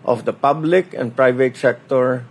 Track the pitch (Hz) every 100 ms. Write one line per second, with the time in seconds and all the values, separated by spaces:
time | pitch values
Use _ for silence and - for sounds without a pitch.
0 | - 117 117 - 135 151 156 185 180 -
1 | 120 120 131 127 131 120 131 120 - 131
2 | 127 127 120